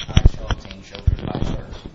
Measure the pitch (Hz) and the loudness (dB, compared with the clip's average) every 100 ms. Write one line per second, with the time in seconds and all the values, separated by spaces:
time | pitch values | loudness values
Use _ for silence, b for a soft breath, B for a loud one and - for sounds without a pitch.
0 | - - - - - - - - - - | 0 6 6 6 -6 -6 -8 -18 -16 -4
1 | - - - - - - - - - | -2 -2 -4 -4 -4 -4 -8 -14 -16